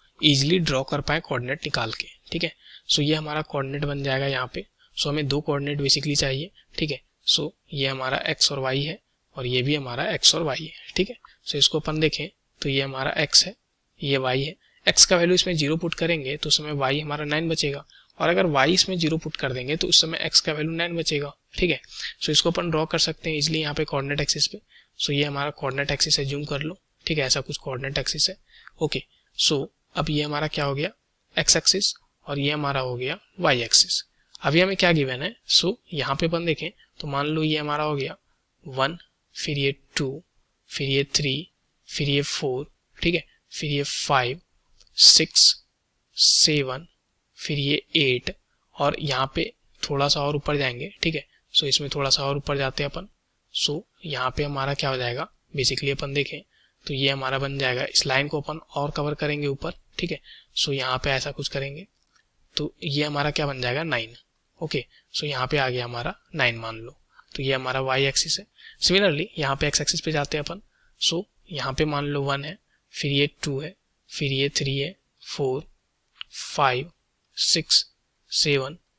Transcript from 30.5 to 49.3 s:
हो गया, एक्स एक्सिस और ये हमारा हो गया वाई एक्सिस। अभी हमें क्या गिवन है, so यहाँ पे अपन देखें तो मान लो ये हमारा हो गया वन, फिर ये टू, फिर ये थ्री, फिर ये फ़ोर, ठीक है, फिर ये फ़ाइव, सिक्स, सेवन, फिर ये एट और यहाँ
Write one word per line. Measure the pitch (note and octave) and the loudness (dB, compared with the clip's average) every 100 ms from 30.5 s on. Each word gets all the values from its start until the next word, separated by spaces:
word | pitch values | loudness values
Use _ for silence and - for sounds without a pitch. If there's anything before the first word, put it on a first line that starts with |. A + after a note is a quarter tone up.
| - | -2
हो | C#3+ | -2
गया, | C#3 E3+ - _ _ _ - | -2 -4 -8 _ _ _ -2
एक्स | - E3+ | 4 4
एक्सिस | - F#3 - - _ _ - | 4 2 0 -4 _ _ -6
और | C#3+ | -2
ये | C#3 | 0
हमारा | D3+ C#3+ C#3 | 0 0 -2
हो | B2+ B2 | -2 -4
गया | B2+ E3+ _ - | -4 -6 _ 0
वाई | E3+ B2+ | 2 2
एक्सिस। | A2+ - - - - _ _ - | 6 6 6 0 -6 _ _ -4
अभी | - D#3 | 2 4
हमें | F#3 F#3+ | 2 4
क्या | F3+ | 4
गिवन | E3 C3+ B2+ | 4 2 -2
है, | D#3+ A#3+ - | -6 -10 2
so | - E3+ A#3 _ | 2 2 -2 _
यहाँ | D3+ B2 C#3+ | -6 -2 0
पे | E3+ | 0
अपन | E3+ E3+ | 0 -2
देखें | D3+ E3 - _ _ | -2 -4 -12 _ _
तो | D3+ | -6
मान | C#3 D3 | -2 0
लो | D#3 | 0
ये | D#3 D3+ | 0 0
हमारा | D3 D3 | -2 -2
हो | D3+ D3 | 0 -2
गया | C3 - _ _ _ _ | -4 -8 _ _ _ _
वन, | - C3 C3+ E3+ - _ _ - | -10 0 0 0 -16 _ _ -10
फिर | - C#3+ | -4 0
ये | C3+ C#3 _ - | 0 -2 _ -4
टू, | C#3 C#3+ - _ _ _ _ | -2 -4 -14 _ _ _ _
फिर | - C#3 | -6 0
ये | C3+ C#3 | 2 2
थ्री, | - D3 C3+ F3+ _ _ _ _ | 0 0 -2 -6 _ _ _ _
फिर | - C#3+ | -4 0
ये | C#3+ | 2
फ़ोर, | C#3 - C#3+ B2+ D3+ _ _ - | 0 -2 -2 -4 -6 _ _ -2
ठीक | E3+ | 0
है, | F3 - _ _ | 0 -4 _ _
फिर | - D3+ | -8 -4
ये | C#3+ | -2
फ़ाइव, | C#3+ - - C#3 B2 D3+ _ _ _ _ - - | -2 -4 2 2 2 -4 _ _ _ _ -14 6
सिक्स, | - - D#3+ - - - _ _ _ _ _ - | 8 8 6 6 6 4 _ _ _ _ _ 2
सेवन, | - - - D3+ C3 C3 E3+ _ _ _ _ _ | 4 6 6 4 0 -4 -10 _ _ _ _ _
फिर | - D3 | -4 -2
ये | C#3 D#3+ - D#3+ | 2 0 2 2
एट | C#3 B2 - - _ _ _ - | 2 2 -2 -12 _ _ _ 0
और | D3 - | 0 0
यहाँ | D3+ C3 C3+ | -2 0 0